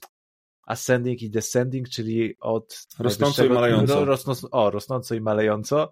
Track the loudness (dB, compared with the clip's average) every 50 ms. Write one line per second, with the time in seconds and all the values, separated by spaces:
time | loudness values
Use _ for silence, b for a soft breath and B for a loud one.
0 | -20 -20 _ _ _ _ _ _ _ _ _ _ _ -10 -8 -8 0 0 0 2
1 | 2 -2 -4 -4 -8 -4 -4 -4 -4 0 0 0 0 0 -2 -6 -8 -8 -8 -8
2 | -6 -4 -2 -2 -2 -2 -4 -6 -4 -2 -2 -2 -4 _ -16 -20 -20 _ -12 -4
3 | -2 -2 0 2 2 0 4 4 4 4 4 4 4 4 4 4 4 4 4 2
4 | 4 2 0 0 0 -4 -4 -6 -6 -4 0 2 2 2 2 -2 -6 -4 -6 -6
5 | -4 -4 -6 -4 -2 0 0 2 2 2 0 0 -2 -2 0 0 0 -2